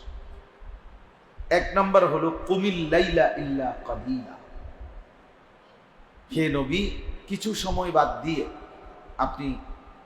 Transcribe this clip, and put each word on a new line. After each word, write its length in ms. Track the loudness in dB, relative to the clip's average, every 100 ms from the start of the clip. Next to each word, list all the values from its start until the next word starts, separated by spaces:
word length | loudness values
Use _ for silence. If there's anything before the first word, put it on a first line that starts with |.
| -14 -14 -14 -16 -20 -18 -16 -16 -18 -20 -20 -20 -20 -14 2
এক 220 | 2 4 2
নাম্বার 320 | 6 6 6
হলো, 320 | 4 0 -2 0
"কুমিল 420 | 2 2 0 2
লাইলা 460 | 4 4 6 4 2
ইল্লা 360 | -2 -2 -2 -4 -6
কালিলা", 480 | -6 -4 -4 -6 -14 -16 -14 -14 -14 -14 -16 -18 -20 -20 -20 -20 -20 -20 -20 -20 -20 -20 -20 -6 0
হে 140 | 2
নবী, 420 | 2 0 0 0 -2 -8 -10 -6
কিছু 260 | -4 -2
সময় 380 | -2 -2 0 2
বাদ 300 | 4 4 0
দিয়ে 240 | -2 -2 -4 -8 -16 -18 -20 -20 -16 -2
আপনি 380 | -2 -2 -6 -6 -10 -14 -14 -18